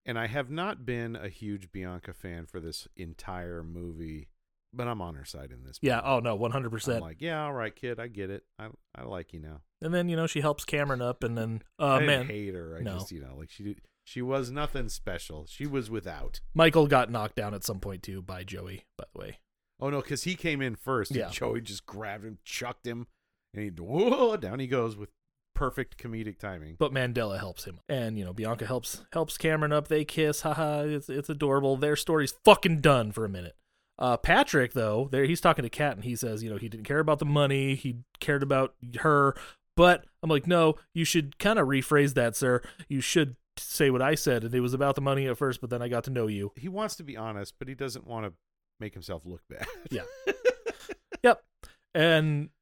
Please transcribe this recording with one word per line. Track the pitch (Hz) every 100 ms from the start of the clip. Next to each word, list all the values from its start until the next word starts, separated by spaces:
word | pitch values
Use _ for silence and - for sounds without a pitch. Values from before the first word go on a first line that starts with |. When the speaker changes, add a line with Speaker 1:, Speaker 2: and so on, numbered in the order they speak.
Speaker 1:
And | - 117
I | 113
have | 139 127
not | 156 196 190
been | 120 120 117 117
a | 98
huge | - 107 101 92
Bianca | 98 92 87 -
fan | - 92 85
for | 80 92
this | 80 - -
entire | - 85 - - 90 87 85
movie, | 82 85 87 80 82 78 73 _ _ _ _
but | 123 120
I'm | 110
on | 87
her | 73
side | 71 - 69
in | 62
this | 65 -
Speaker 2:
Yeah, | 135 120
Speaker 1:
movie. | 135
Speaker 2:
oh, | 127
no, | 117 101
one | 117
hundred | 135 117
percent. | 113 135 113
Speaker 1:
I'm |
like, | 80 160
"Yeah, | 165 156
all | 151
right, | 131 110
kid, | - 123 110
I | 120
get | 101 95
it. | 98 - -
I, | 107 - _
I | -
like | 62 92 82
you | 82
now." | 78 76 - _
Speaker 2:
And | 165
then, | 175 175
you | 165
know, | 160
she | 151
helps | 151 143
Cameron | - 147 143 127
up, | 123 123
and | 117 117
then, | 113 110 - -
uh, | 147
Speaker 1:
I | 135
didn't | 151
Speaker 2:
man. | 135 123
Speaker 1:
hate | 104 101
her. | 92 82 82
I |
Speaker 2:
No. | 110
Speaker 1:
just, | 90 -
you | 82
know, | 65 67
like, | 80
she | -
did, | 101 - - _
she | - 127
was | 123 135 123
nothing | 139 147 139 117
special. | - - 87 - 78 76
She | - 143
was | 135 110
without. | 113 87 73 - - -
Speaker 2:
Michael | 156 165 160 147
got | 139 113
knocked | 117 107 -
down | 104
at | 101
some | - 98
point, | 101 95
too, | - 95
by | 92 90
Joey, | 95 92 92 95 - -
by | -
the | -
way. | 104 - _ _ _ _
Speaker 1:
Oh, | 135
no, | 143
'cause | - 143
he | 180
came | 185 165 139
in | 135
first, | 107 - 127 101
and | 120
Speaker 2:
Yeah. | 92
Speaker 1:
Joey | - 120 117
just | 107 95 -
grabbed | 98 107 104
him, | 110 101
chucked | - - 123 - 120
him, | 117 120 _ _ _ _
and | 104
he, | 104
"Whoa," | 85 87 151 233 269 240 214
down | 98 127
he | 127
goes | 131 113 104
with | 104 _ _ _ _
perfect | - 131 131 123 -
comedic | 120 113 107 92
timing. | 104 90 78 82
Speaker 2:
But | 147
Mandela | 135 123 120 110 98
helps | 98 -
him. | - 85 -
And, | 135 113 110
you |
know, | 90
Bianca | 95 110 117 107
helps, | 127 - - -
helps | 165 156 -
Cameron | 160 156 151
up. | 151 147
They | 156
kiss. | 151 - 151 151
Ha | 160
ha, | 151 151 147
it's, | 151 147 -
it's | 135 139
adorable. | 147 143 139 139 131
Their | 147 147
story's | - 160 135 -
fucking | - - 175 160
done | 156 131 107
for | 113
a | 107
minute. | 92 87 - _ _ _ -
Uh, | 127 117
Patrick, | - 196 277 151 123
though, | 127 110 107 135
there, | 131
he's | 139 170
talking | 175 160
to | 120
Kat, | - 147 101
and |
he | 120 117
says, | 120 110
you | 113
know, | 101
he | 110
didn't | 110 107
care | 143
about | 156 147
the | 147
money. | 147 139 139 135 135
He | 131 120 - -
cared | - 143
about | 139 135 135 - 123 120
her. | 160 143 139 - - - _ -
But | 180 175 - _
I'm | 160
like, | 147 165
"No, | 175 160 151 -
you | 165
should | 160 165 143 -
kinda | 202 220
rephrase | 135 135 - 147 139
that, | 127 117
sir. | - 131 123 - - -
You | 139
should | - 175 139 120 _ -
say | - - 139
what | 123
I | 131 156
said, | 147 120
and | 113
it | 123
was | 123
about | 131 139 139
the |
money | 139 135 135
at | 120
first, | 135 120
but | 120
then | 120
I | 120
got | 120
to | 135
know | 127 110
you." | 101 101 -
Speaker 1:
He | 165
wants | 190 214 -
to |
be | 147 110
honest, | 110 104 98 -
but | 127
he | 131
doesn't | 135 127
wanna | - 113 104 85 _ _ _ _
make | 107
himself | 95 82 85
look | 87 87 -
bad. | - - 381
<laughs> | 339
Speaker 2:
Yeah. | - 480 539 - 415 480 508 466 - - - _ -
Yep. | 240 - _ _ - - _
And, | 165 165 160 156 147 151 _